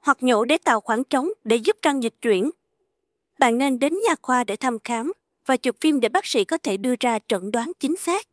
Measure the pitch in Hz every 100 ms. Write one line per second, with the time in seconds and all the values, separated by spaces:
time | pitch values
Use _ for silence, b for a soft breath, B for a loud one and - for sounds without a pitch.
0 | - 269 254 226 240 320 - 226 - 220
1 | 269 269 294 427 220 233 226 427 311 277
2 | 226 _ 233 196 240 - _ _ _ _
3 | _ _ _ _ 247 233 277 254 277 349
4 | 453 320 - 254 240 214 262 226 - 233
5 | 254 403 _ _ - 262 254 - 311 294
6 | 220 311 - 254 196 320 - 196 247 247
7 | 247 220 _ 202 190 233 233 359 269 349
8 | - 370 -